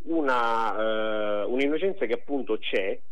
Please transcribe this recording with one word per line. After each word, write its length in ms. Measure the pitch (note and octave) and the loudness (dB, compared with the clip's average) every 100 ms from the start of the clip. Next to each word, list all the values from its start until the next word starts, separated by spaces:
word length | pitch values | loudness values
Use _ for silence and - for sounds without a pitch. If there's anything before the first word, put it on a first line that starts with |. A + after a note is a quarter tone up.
una, 1400 | - E3 C#3+ B2 A#2 A2+ A2+ G2+ A2 A2 A2 G#2+ G#2 G#2 | -2 0 2 2 2 2 0 0 0 0 0 0 0 0
eh, 20 | G2+ | 0
un'innocenza 600 | B2 C#3 D#3 F#3+ F#3 A#2 | 0 2 2 0 0 -2
che 80 | |
appunto 440 | A#2 - C#3 G#2+ G#2+ | -2 -2 -2 0 -2
c'è 420 | - G#2+ F#2+ - - | 0 0 0 -2 -4